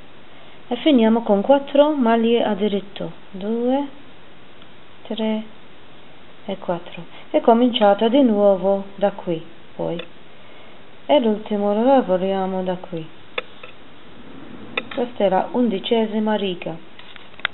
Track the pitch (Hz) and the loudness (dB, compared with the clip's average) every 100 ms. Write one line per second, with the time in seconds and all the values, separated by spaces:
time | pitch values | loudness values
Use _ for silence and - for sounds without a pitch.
0 | - - - - - - - 240 320 254 | -16 -16 -16 -16 -16 -14 -8 0 4 6
1 | 220 226 226 202 202 277 277 277 294 294 | 6 4 4 4 6 4 6 4 6 6
2 | 226 233 226 233 - 190 208 196 196 - | 4 4 4 4 2 2 0 0 -4 -10
3 | 165 - - 190 202 233 240 277 285 - | -10 -10 -12 -8 -4 -2 2 0 -2 -10
4 | - - - - - - - - - - | -14 -14 -14 -16 -16 -16 -16 -16 -16 -14
5 | - 220 220 214 220 - - - - - | -8 -2 -2 -2 -6 -14 -16 -16 -16 -16
6 | - - - - - 190 - 170 - - | -16 -16 -16 -12 -10 -8 -4 -6 -6 -14
7 | 165 - - 302 277 233 247 226 208 202 | -14 -14 -2 2 6 6 6 6 6 6
8 | 226 269 254 208 202 190 190 196 196 - | 4 6 6 6 6 4 2 0 -2 -2
9 | 196 202 180 160 - - - - 165 170 | -2 0 -4 -4 -6 -14 -12 -6 -4 -4
10 | - - - - - - - - - - | -8 -14 -16 -16 -16 -14 -14 -14 -16 -8
11 | - 285 226 208 - 208 202 208 247 269 | 4 4 4 0 -2 0 2 4 6 6
12 | 190 185 190 196 190 190 185 180 - 165 | 6 2 2 0 0 -2 -2 -4 -6 -10
13 | 156 - - - - - - - - - | -10 -14 -10 -10 -10 -12 -14 -14 -14 -14
14 | - - - - - - - - - - | -14 -14 -14 -14 -14 -14 -10 -10 -6 -4
15 | 240 - 196 185 - 240 233 190 - 233 | -4 2 4 4 2 2 2 2 2 2
16 | 208 220 214 208 196 175 165 160 - - | 2 0 0 0 0 -4 -8 -10 -12 -16
17 | - - - - - | -16 -16 -16 -10 -10